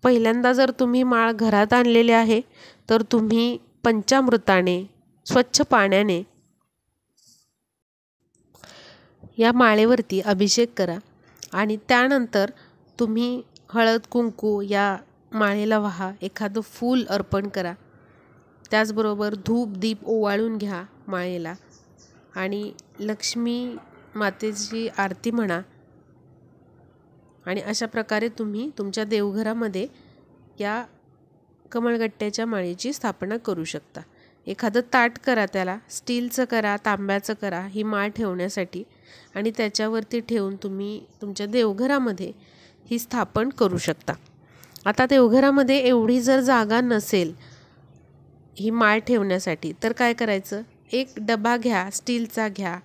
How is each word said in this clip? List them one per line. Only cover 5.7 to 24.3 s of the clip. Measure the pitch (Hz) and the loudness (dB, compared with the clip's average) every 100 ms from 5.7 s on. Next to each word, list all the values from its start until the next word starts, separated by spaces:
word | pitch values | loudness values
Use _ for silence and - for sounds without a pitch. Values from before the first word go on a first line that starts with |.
| 247 196 196 208 175 202 _ _ _ _ _ _ _ _ _ _ _ _ _ _ _ _ _ _ _ _ _ _ _ - - - - _ _ - - | 4 4 4 4 0 -4 _ _ _ _ _ _ _ _ _ _ _ _ _ _ _ _ _ _ _ _ _ _ _ -20 -20 -20 -20 _ _ -20 0
या | 226 | 2
माळेवरती | 247 240 214 220 247 226 190 | 6 6 6 6 4 2 -2
अभिषेक | 202 196 202 214 240 - | 0 2 2 2 0 0
करा, | 180 170 - _ _ _ - | -4 -4 -12 _ _ _ -10
आणि | 190 208 214 - | -4 -2 -2 0
त्यानंतर | 247 247 277 233 208 196 - - _ _ - | 2 4 2 2 0 0 -4 -20 _ _ -4
तुम्ही | 233 220 240 247 - _ _ | -2 0 -2 -4 -10 _ _
हळद | 220 226 226 220 | 2 2 2 0
कुंकू | 240 233 226 214 208 | -2 -2 -2 -2 -2
या | 202 202 202 185 - _ _ | -2 0 0 -2 -10 _ _
माळेला | 220 208 202 208 214 | -2 0 0 0 0
वाहा, | 208 175 185 202 | 0 -4 -8 -8
एखादं | 190 - 214 202 | -12 -6 -6 -6
फूल | 214 - 240 254 233 | -8 -6 0 0 0
अर्पण | 202 196 202 202 | -4 -2 -4 -4
करा, | 196 175 175 _ _ _ _ _ _ _ _ - | -6 -6 -8 _ _ _ _ _ _ _ _ -4
त्याचबरोबर | 214 214 214 214 208 208 | 0 0 0 -2 -2 -4
धूप | 208 190 233 240 | -4 -2 -2 -2
दीप | 196 214 214 | -4 -4 -4
ओवाळून | - 226 208 202 226 220 | -4 -2 0 0 -2 -4
घ्या | 202 185 190 - - | -6 -8 -12 -20 -8
माळेला, | 185 180 180 165 180 _ - _ _ - _ _ - | -6 -4 -6 -8 -12 _ -20 _ _ -20 _ _ -8
आणि | 185 202 208 - - - | -4 -4 -8 -12 -20 -10
लक्ष्मी | 208 214 - 240 233 240 247 240 - - - | -8 -6 -6 -4 -4 -4 -6 -12 -18 -20 -16
मातेची | 214 208 | -4 -4